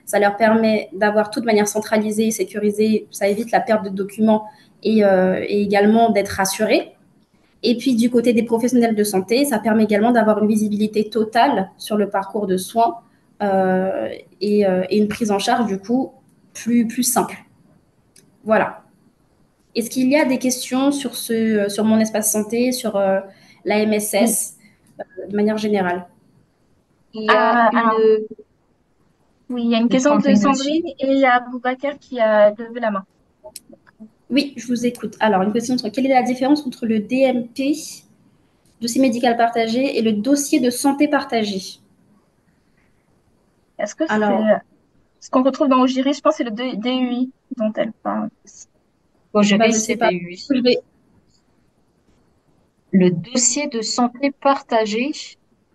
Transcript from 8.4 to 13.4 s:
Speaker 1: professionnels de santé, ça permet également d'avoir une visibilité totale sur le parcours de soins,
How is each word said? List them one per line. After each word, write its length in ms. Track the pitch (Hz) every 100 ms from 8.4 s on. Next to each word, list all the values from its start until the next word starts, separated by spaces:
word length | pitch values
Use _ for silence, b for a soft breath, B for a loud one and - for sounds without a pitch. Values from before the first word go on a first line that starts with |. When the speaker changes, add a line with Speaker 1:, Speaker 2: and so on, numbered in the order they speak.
Speaker 1:
professionnels 500 | 226 226 240 247 233
de 100 | 214
santé, 400 | 208 190 185 240
ça 140 | 285 214
permet 260 | 226 226
également 280 | 214 208 226
d'avoir 260 | 240 214 208
une 100 | 208
visibilité 600 | 214 208 208 214 214 220
totale 600 | 233 220 233 285 247 - -
sur 200 | - 208
le 120 | 196
parcours 380 | 196 190 - 202
de 100 | 185
soins, 420 | - 226 233 349 B B B -